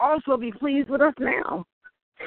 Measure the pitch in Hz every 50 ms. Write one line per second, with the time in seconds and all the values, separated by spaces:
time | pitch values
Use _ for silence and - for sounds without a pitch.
0 | 247 285 302 302 - 277 262 240 240 233 202 - 277 285 277 285 277 - 277 269
1 | 285 311 - - 254 - - - - - - 185 175 - _ _ - - _ _
2 | _ _ _ - -